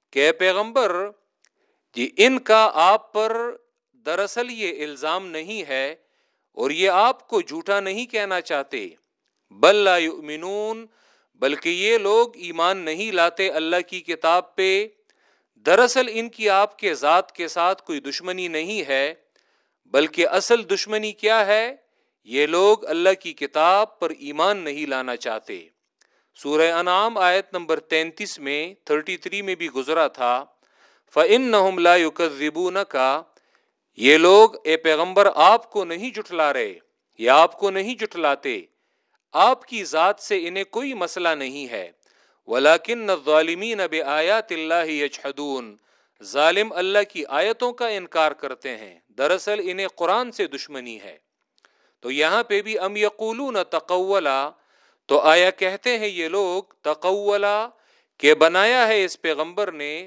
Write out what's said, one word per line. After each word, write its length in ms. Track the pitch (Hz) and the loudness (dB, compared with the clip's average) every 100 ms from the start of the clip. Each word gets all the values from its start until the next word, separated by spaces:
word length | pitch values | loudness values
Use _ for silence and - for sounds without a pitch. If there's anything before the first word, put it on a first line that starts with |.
| _ | _
کہ 60 | 139 | 0
اے 140 | 151 | 2
پیغمبر، 600 | 160 185 185 220 233 214 175 202 208 _ _ _ _ _ _ _ - | 2 0 0 -2 -2 -2 -2 -6 -12 _ _ _ _ _ _ _ -8
جی 140 | - - | -6 2
ان 220 | 240 254 | 2 2
کا 220 | 254 220 220 151 | 2 4 4 4
آپ 280 | 175 214 - | 4 4 0
پر 240 | 208 220 226 233 - _ _ _ 127 117 | -4 -4 -4 -8 -12 _ _ _ _ -6
دراصل 440 | 175 196 240 247 | -4 -4 -4 -6
یہ 340 | 226 190 147 | -6 -8 -6
الزام 420 | 151 139 151 180 190 | -10 -8 -4 -4 -6
نہیں 380 | 160 165 220 147 | -12 -10 -12 -6
ہے، 260 | 131 135 160 _ _ _ _ _ - | -6 -6 -10 _ _ _ _ _ -6
اور 140 | 131 | -4
یہ 200 | 160 190 | 0 2
آپ 360 | 185 208 - - | 4 2 0 -4
کو 120 | 208 | -4
جھوٹا 380 | 165 160 185 202 | -4 -10 -4 -4
نہیں 260 | 190 202 247 | -4 -8 -8
کہنا 340 | 220 202 185 | -6 -4 -6
چاہتے۔ 460 | - 147 139 123 92 80 _ _ _ _ _ | -4 -6 -6 -10 -12 -16 _ _ _ _ _
بل 260 | 98 170 208 | 2 4 6
لا 200 | 196 175 | 4 2
یؤمنون، 880 | 165 160 151 151 180 208 214 226 226 _ _ _ _ - | 0 -6 -12 -12 -8 -6 -6 -10 -14 _ _ _ _ -4
بلکہ 260 | 131 143 165 | -2 -2 -4
یہ 300 | 175 208 226 | -2 0 2
لوگ 380 | 196 220 233 - | 2 2 2 -2
ایمان 420 | 175 165 170 190 | -12 -2 0 0
نہیں 340 | 160 160 220 | -4 -6 -4
لاتے 360 | 185 170 170 190 | 0 0 0 -4
اللہ 300 | 160 160 180 175 | -2 -2 -2 -4
کی 120 | 180 | -12
کتاب 540 | 165 160 165 175 - - | -10 -2 0 0 -2 -4
پہ۔ 140 | 190 190 214 _ _ _ _ _ _ _ 107 | 0 0 -4 _ _ _ _ _ _ _ 2
دراصل 400 | 196 240 262 247 | 4 6 2 -2
ان 180 | 226 233 | -4 -8
کی 200 | 233 214 | -4 0
آپ 280 | 196 208 - | 2 2 -2
کے 160 | 202 | -6
ذات 380 | 143 143 175 190 | -2 2 2 0
کے 160 | - 165 | -8 -8
ساتھ 340 | 175 175 190 | -2 -2 -2
کوئی 180 | - 147 | -6 -10
دشمنی 480 | 131 135 180 185 180 | -8 -10 -10 -8 -6
نہیں 400 | 156 170 214 139 | -6 -6 -8 -4
ہے، 260 | 135 139 165 _ _ _ _ _ _ _ | -2 -2 -6 _ _ _ _ _ _ _
بلکہ 340 | 147 156 170 165 | 0 0 0 0
اصل 400 | 196 - 240 185 | 0 2 0 0
دشمنی 420 | 190 208 214 214 | -4 -4 -6 -6
کیا 320 | 208 208 226 196 | -4 0 2 2
ہے؟ 180 | 214 233 277 _ _ _ _ 107 | 2 0 -8 _ _ _ _ -6
یہ 180 | 127 147 | 0 2
لوگ 380 | 170 196 214 - | 4 4 4 0
اللہ 280 | 160 185 190 | 0 2 0
کی 120 | 170 | -4
کتاب 640 | 147 143 151 165 196 214 - | -10 -6 0 2 2 0 -4
پر 120 | 165 160 | -8 -8
ایمان 380 | 143 147 180 208 | -10 -2 0 0
نہیں 280 | 156 143 147 | -6 -8 -6
لانا 300 | 131 127 120 | -6 -6 -6
چاہتے۔ 500 | 123 110 - 95 82 _ _ _ _ _ _ - | -6 -8 -10 -16 -16 _ _ _ _ _ _ -14
سورہ 320 | 143 151 165 | -4 2 2
انعام 460 | 170 180 185 220 220 | 2 2 2 2 2
آیت 340 | 180 185 190 | 2 2 -2
نمبر 280 | 180 160 156 151 | -10 -4 -6 -2
تینتیس 500 | 160 160 160 208 - | -2 -2 -8 -14 -10
میں، 240 | 139 143 165 196 | -8 -6 -8 -12
تھرٹی 320 | - 151 156 180 | -4 -4 -4 -10
تھری 240 | 190 196 | -8 -8
میں 120 | 196 | -8
بھی 140 | 175 165 | -8 -8
گزرا 360 | 127 131 160 147 | -8 -4 0 0
تھا، 260 | - 123 123 139 _ _ _ _ _ _ 147 | -2 -2 -2 -6 _ _ _ _ _ _ 0
فَإِنَّهُمْ 640 | 165 233 262 214 190 185 | 2 2 2 2 2 2
لَا 160 | 170 175 | 4 4
يُكَذِّبُونَكَ، 1040 | 160 156 165 139 151 151 180 185 190 139 131 147 165 _ _ _ _ _ _ - | 2 -2 -4 -2 -6 -4 -4 -4 -4 -2 0 -2 -6 _ _ _ _ _ _ 0
یہ 180 | 120 160 | 6 6
لوگ، 360 | 175 202 220 - | 8 8 8 4
اے 120 | 156 160 | -2 0
پیغمبر، 520 | 160 156 180 185 202 151 | 2 0 2 4 4 6
آپ 260 | 170 233 233 | 6 6 2
کو 140 | 208 | -6
نہیں 260 | 175 165 247 | -6 -6 -8
جھٹلا 420 | 208 202 170 151 | -10 -8 -2 0
رہے، 220 | 135 107 87 _ _ _ - | 0 -4 -8 _ _ _ -4
یا 140 | 113 143 | 4 6
آپ 200 | 175 - | 6 2
کو 120 | 202 | -4
نہیں 240 | 190 202 | -4 -6
جھٹلاتے، 640 | 233 214 175 156 - 139 110 - _ _ _ _ _ _ | -6 -8 -2 -2 -2 -4 -8 -10 _ _ _ _ _ _
آپ 300 | 156 214 254 | 2 4 2
کی 180 | - 233 | -6 -10
ذات 360 | 160 156 180 208 | -4 0 2 0
سے 180 | - 196 170 | -4 -4 -4
انہیں 180 | 185 190 | -6 -6
کوئی 240 | 226 277 | -6 -8
مسئلہ 380 | 240 170 185 175 151 | -6 -6 -4 -2 -2
نہیں 280 | 135 143 131 | -6 -10 -10
ہے، 220 | 110 87 _ _ _ _ _ - | -10 -12 _ _ _ _ _ -6
وَلَكِنَّ 640 | 120 143 165 170 240 208 | 2 4 4 2 -6 -2
الظَّالِمِينَ 760 | 180 139 151 160 170 220 214 175 | -4 2 2 2 -4 -6 -6 -4
بِآيَاتِ 640 | 160 139 151 165 220 214 | -4 -4 -2 0 -2 -4
اللَّهِ 420 | 165 160 170 160 151 | -8 -2 -2 -2 -4
يَجْحَدُونَ، 1200 | 143 - 139 139 147 135 117 104 _ _ _ _ | -6 -6 -12 -10 -8 -8 -10 -18 _ _ _ _
ظالم 480 | 101 131 156 185 220 175 | -8 2 2 2 -2 -4
اللہ 280 | 185 202 202 | 0 0 0
کی 160 | 175 143 139 | -6 -6 -2
آیتوں 320 | 196 226 247 | -2 -2 -4
کا 160 | 240 240 | -4 -6
انکار 440 | 202 175 165 156 143 | -6 -6 0 0 -2
کرتے 380 | 139 127 135 113 | -12 -10 -12 -12
ہیں، 180 | 104 85 _ - | -14 -20 _ -4
دراصل 420 | 147 180 208 208 | -2 -2 -2 -4
انہیں 280 | 185 185 190 - | -4 -6 -8 -4
قرآن 360 | 170 214 247 | -2 -2 -2
سے 140 | 220 170 | -6 -8
دشمنی 520 | - - 139 123 110 | -8 -12 -14 -14 -16
ہے۔ 160 | 98 78 _ _ _ _ _ _ _ _ | -18 -20 _ _ _ _ _ _ _ _
تو 60 | 123 | -8
یہاں 300 | 139 156 208 | 0 2 2
پہ 200 | 233 202 | 0 -2
بھی 160 | 208 208 | -2 -4
ام 180 | 190 208 | -4 -2
یقولون 600 | 208 208 220 226 277 214 175 | -2 -2 -8 -6 -6 -6 -4
تقولا، 720 | 165 - 180 190 196 147 135 147 - _ _ _ _ - | -6 -2 -4 0 0 0 -2 -4 -10 _ _ _ _ 0
تو 120 | 143 | 2
آیا 300 | 156 170 185 | 6 6 4
کہتے 480 | 185 185 202 247 233 | 2 -4 -4 -4 -4
ہیں 100 | 214 | -4
یہ 200 | 180 160 | -6 -4
لوگ 340 | 196 185 185 202 _ | -2 -2 -4 -8 _
تقولا، 760 | 147 151 180 202 202 202 202 208 233 _ _ _ _ - | -6 -4 -2 -2 0 0 0 -2 -4 _ _ _ _ 0
کہ 140 | 139 | 4
بنایا 520 | 151 160 180 214 254 226 | 6 6 4 4 4 2
ہے 160 | 214 | 2
اس 160 | 185 - | 0 -4
پیغمبر 500 | 165 147 160 180 196 | -4 -4 -4 -4 -6
نے، 200 | 160 147 156 | -6 -10 -10